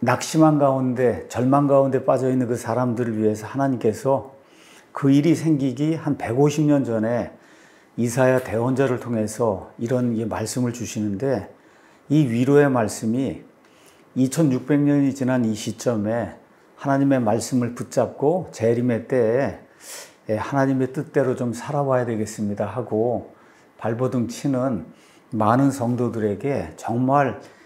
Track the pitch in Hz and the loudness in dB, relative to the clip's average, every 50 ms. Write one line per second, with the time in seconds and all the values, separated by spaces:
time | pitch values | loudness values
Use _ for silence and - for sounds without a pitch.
0 | 123 127 123 123 - - - 156 160 156 151 143 143 139 135 135 131 127 123 123 | -2 0 0 0 -2 -2 2 4 4 6 6 4 4 2 2 2 0 -2 0 2
1 | 131 120 107 - - - - 113 123 131 135 143 143 139 139 139 135 135 131 131 | 2 2 0 0 -4 -8 -4 -2 0 2 4 4 4 4 4 4 4 2 0 0
2 | 127 - 139 123 127 127 127 131 123 113 123 113 - 117 113 120 127 123 117 113 | 2 2 0 2 2 0 0 0 0 0 -2 -4 -2 -2 -2 0 0 0 0 -2
3 | 120 117 110 107 110 107 107 107 113 107 - 135 139 135 131 113 - 147 - - | -2 -2 0 0 0 0 0 -2 -4 -8 -4 -2 -2 0 0 0 0 0 0 0
4 | - 135 139 131 - - - - - _ _ - - - - - - _ - - | 0 0 0 0 -2 -6 -16 -20 -20 _ _ -20 -20 -20 -20 -20 -20 _ -6 0
5 | - 139 139 143 147 170 156 160 156 165 156 135 135 135 120 127 147 156 165 156 | 2 4 4 4 4 4 2 2 2 0 0 2 0 -2 -2 -2 -2 -2 -2 -2
6 | - 151 139 - - - 113 131 143 151 147 156 151 147 147 139 127 117 113 110 | -2 -4 -4 -4 -4 -2 0 2 2 2 2 2 2 2 2 2 2 0 -2 -2
7 | 107 113 120 117 95 - - - - - - - - - _ _ _ _ _ - | 0 0 0 -2 -2 -6 -10 -16 -20 -20 -20 -20 -20 -20 _ _ _ _ _ -4
8 | 117 120 117 135 131 127 131 127 - - 101 113 117 127 131 123 139 127 127 117 | -4 -2 2 2 4 4 4 2 0 -2 -2 -2 0 0 0 2 2 0 0 -2
9 | - 117 120 110 107 104 - - 120 110 98 90 - - - - 120 113 127 123 | -4 -4 -2 -2 -2 -2 -2 -2 0 0 0 -2 -6 -12 -10 -8 -4 -2 0 0
10 | 123 120 113 110 117 107 90 87 110 107 - 127 123 120 117 - 110 92 - 110 | 0 0 -2 -2 -2 -4 -4 -4 -4 -4 -2 -2 -2 -2 -2 -4 -8 -8 -6 -4
11 | 104 104 98 95 123 139 127 104 95 - - - _ _ _ _ _ _ _ _ | -4 -4 -4 -2 -2 -2 -2 -2 -4 -8 -14 -20 _ _ _ _ _ _ _ _
12 | _ - 139 156 151 120 113 117 127 135 143 147 147 139 131 123 110 101 - - | _ 0 2 2 2 2 2 0 2 4 6 6 6 6 4 2 0 0 -2 -4
13 | - 110 113 127 135 110 80 78 - - _ _ _ _ _ _ _ - - _ | -4 -2 -2 -2 -2 -4 -6 -8 -12 -20 _ _ _ _ _ _ _ -20 -20 _
14 | _ _ - 123 131 131 - 170 165 139 127 123 127 - 147 143 147 143 143 143 | _ _ -2 -2 0 0 2 2 2 2 2 0 0 2 2 2 4 4 4 4
15 | 139 135 127 - 127 123 131 127 120 110 107 101 - 117 98 - - 127 117 107 | 2 2 0 0 0 0 2 2 2 0 -2 -4 -4 -8 -8 -4 -2 -2 -2 0
16 | 101 107 113 120 104 - - - - - _ _ _ _ _ - - 139 139 139 | 0 -2 -2 -2 -4 -6 -8 -14 -20 -20 _ _ _ _ _ -8 -2 0 2 2
17 | 139 139 139 127 120 104 110 117 - - 135 127 120 117 120 - 123 - - 139 | 2 2 2 2 2 2 0 0 0 0 0 0 0 -2 -4 -8 -10 -4 -2 -2
18 | 117 107 - - 135 147 170 185 165 - - - 110 113 120 120 120 123 117 107 | -2 -2 -2 -2 0 0 0 0 -2 -6 -6 -2 0 0 2 2 0 0 0 -2
19 | 117 - 135 127 113 110 117 131 139 107 85 - - - _ - - - - - | -2 -2 0 2 2 2 2 2 0 -2 -4 -8 -14 -20 _ -20 -20 -18 -18 -18
20 | - - - _ _ - 110 104 101 - 143 139 135 135 135 131 131 127 131 156 | -18 -20 -20 _ _ -4 -4 -4 -4 -2 0 0 2 2 2 0 0 -2 -4 -6
21 | 143 - - 147 135 131 123 - 123 120 113 117 - - 143 143 143 135 131 123 | -8 -2 0 0 2 2 0 -2 -2 -4 -6 -6 -8 -6 -4 -2 0 0 0 0
22 | 123 117 113 107 110 107 - - 107 101 101 - 110 98 - 127 113 - 110 107 | 0 0 -2 -4 -4 -6 -6 -6 -4 -4 -4 -4 -4 -4 -4 -6 -6 -4 -2 -2
23 | 113 123 117 101 - - - - - - _ _ _ _ _ - - 110 117 113 | 0 0 -2 -4 -6 -10 -18 -20 -20 -20 _ _ _ _ _ -8 -6 -6 -4 -2
24 | 131 127 139 127 113 - - - - 143 135 123 123 135 117 87 78 - - _ | -2 -2 -2 -2 -2 -4 -4 -6 -4 -2 -2 -2 -2 -2 -4 -6 -8 -10 -18 _
25 | - - _ _ _ _ - 110 107 104 117 131 139 139 127 - 117 117 123 117 | -20 -20 _ _ _ _ -4 0 2 4 4 4 4 2 2 0 -2 -2 -2 0
26 | 123 117 107 113 104 104 101 95 - 139 139 110 85 80 - - - 101 117 120 | -2 -2 -2 -2 -2 -2 -2 -2 -4 -4 -4 -4 -4 -8 -10 -12 -8 -4 -2 0
27 | 127 131 135 143 139 123 - - - - - - - | 0 2 4 4 2 2 -2 -6 -12 -20 -20 -20 -20